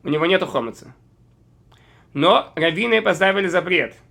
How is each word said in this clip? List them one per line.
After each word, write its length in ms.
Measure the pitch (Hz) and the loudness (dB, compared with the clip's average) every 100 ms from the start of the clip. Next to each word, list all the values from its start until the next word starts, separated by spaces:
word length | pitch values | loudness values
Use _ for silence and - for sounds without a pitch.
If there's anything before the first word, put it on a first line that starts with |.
у 60 | 139 | -6
него 180 | 151 165 | -2 0
нету 180 | 190 185 | 0 0
хомеца. 480 | 143 117 - - - _ _ _ _ _ _ _ _ _ _ _ | -4 -6 -12 -20 -20 _ _ _ _ _ _ _ _ _ _ _
Но 400 | 143 165 233 - - | 0 2 2 0 -2
раввины 460 | 165 165 233 220 | -2 0 0 0
поставили 460 | 214 165 190 196 190 | 0 2 2 2 0
запрет. 480 | 180 175 175 117 - _ | -2 0 -2 -2 -8 _